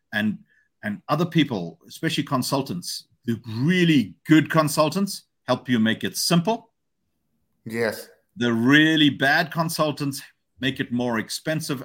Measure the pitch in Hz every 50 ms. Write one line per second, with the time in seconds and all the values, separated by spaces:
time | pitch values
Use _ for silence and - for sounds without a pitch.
0 | _ _ - 104 107 107 92 - - _ _ _ _ _ _ _ - 107 104 -
1 | - - 147 151 175 170 - 165 143 - 123 95 87 82 82 - _ - - -
2 | - 160 - - - - - - - - 147 139 131 - 104 87 - - - -
3 | - _ _ _ _ 117 113 104 - 117 110 113 131 165 185 185 175 165 160 135
4 | 107 90 - _ - - 156 156 143 - - 165 151 147 - 160 151 151 156 196
5 | 202 196 - - - _ _ _ _ - 127 - - 127 123 113 110 113 107 -
6 | - 95 - - - - 170 170 165 220 226 226 - _ _ _ _ _ _ _
7 | _ _ _ _ _ _ _ _ _ _ _ _ - 113 110 117 117 107 98 -
8 | - - - _ _ _ _ 98 120 120 117 113 117 127 143 151 156 160 160 156
9 | 151 143 117 92 135 139 147 165 175 - - 165 160 156 160 - 156 151 131 -
10 | 147 143 135 - - - _ _ _ _ _ - 123 131 131 - 127 - 120 123
11 | 123 123 117 110 107 - - - - 156 160 156 160 - 147 120 -